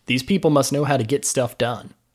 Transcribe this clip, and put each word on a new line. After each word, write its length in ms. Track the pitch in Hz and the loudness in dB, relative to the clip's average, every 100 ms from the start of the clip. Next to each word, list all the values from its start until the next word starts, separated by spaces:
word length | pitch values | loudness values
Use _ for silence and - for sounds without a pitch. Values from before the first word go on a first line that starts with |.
| - | -4
these 160 | 127 | -2
people 300 | - 196 160 | 0 2 4
must 200 | 143 135 | 4 2
know 120 | 143 | 0
how 120 | 143 135 | 0 0
to 80 | |
get 220 | 110 139 - | 0 -2 -2
stuff 320 | 135 120 - | -2 -2 -2
done. 380 | 117 110 - - _ | -4 -4 -12 -20 _